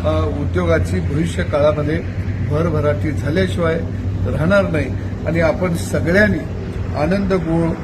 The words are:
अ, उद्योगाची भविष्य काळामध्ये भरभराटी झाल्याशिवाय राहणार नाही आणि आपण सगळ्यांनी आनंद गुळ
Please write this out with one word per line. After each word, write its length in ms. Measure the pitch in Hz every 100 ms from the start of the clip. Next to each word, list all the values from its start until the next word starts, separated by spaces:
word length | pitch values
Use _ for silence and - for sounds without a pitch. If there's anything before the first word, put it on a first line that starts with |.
अ, 360 | 151 156 156 143
उद्योगाची 600 | 139 180 175 160 - 185
भविष्य 420 | 151 143 170 190
काळामध्ये 580 | 170 143 151 151 147 165 - - - - -
भरभराटी 600 | 147 170 151 147 143 156
झाल्याशिवाय 640 | 143 139 170 185 - 165 165 - - - - -
राहणार 440 | 135 160 202 180
नाही 160 | 160 135 - - - -
आणि 140 | 165
आपण 340 | 160 - 180
सगळ्यांनी 640 | 170 - 156 151 190 208 165 127 - - - - 135
आनंद 360 | 156 196 196
गुळ 360 | 190 165 165 165 -